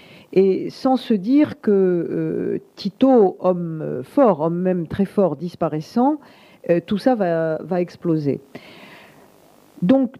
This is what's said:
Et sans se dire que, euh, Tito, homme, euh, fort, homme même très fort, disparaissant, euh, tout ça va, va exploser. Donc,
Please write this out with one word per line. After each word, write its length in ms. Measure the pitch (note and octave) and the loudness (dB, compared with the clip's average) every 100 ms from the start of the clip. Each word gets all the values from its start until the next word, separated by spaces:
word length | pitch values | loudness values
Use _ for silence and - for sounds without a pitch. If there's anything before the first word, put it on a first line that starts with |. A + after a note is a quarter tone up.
| - - - | -20 -20 -4
Et 380 | - G3 F#3+ E3+ | 0 2 0 -4
sans 260 | - C4+ B3+ | -4 -2 0
se 200 | - G#3+ | 0 -2
dire 440 | F#3+ C#4+ D4+ - | 2 2 2 -2
que, 120 | - | 0
euh, 880 | G3+ F#3+ F3 D#3+ E3 D#3+ - - - - - | 2 2 0 -2 -4 -4 -4 -4 -6 -8 -10
Tito, 600 | G3 - C4+ B3+ F#3+ - | -8 0 4 6 4 2
homme, 420 | F3+ F#3 E3+ D#3+ | -2 -2 -4 -6
euh, 220 | D3+ D3+ | -6 -8
fort, 380 | C3 - B3+ E3 | -4 2 2 2
homme 180 | E3 F3 | 0 -2
même 260 | F#3 F#3 D#3+ | -2 -2 -4
très 200 | - G3 | -4 -2
fort, 300 | - F#3 C#3+ | 0 0 0
disparaissant, 840 | F3 - E3 D3+ D#3+ A#3 C4 D4+ - - - _ - | -8 -6 -4 -4 -4 0 0 0 -8 -20 -20 _ 0
euh, 100 | E3+ E3+ | 0 0
tout 140 | G#3 | -2
ça 160 | - B3 | 0 0
va, 420 | F3+ E3 D#3+ D#3 | 0 0 -2 -4
va 180 | - F3+ | -4 -4
exploser. 580 | E3+ - F3 D#3+ C#3+ - - - - - - - - - - _ _ _ _ - | -4 -6 -4 -2 -2 -4 -8 -20 -20 -20 -20 -20 -20 -20 -20 _ _ _ _ -6
Donc, 320 | F3+ C4+ C4 | 2 2 0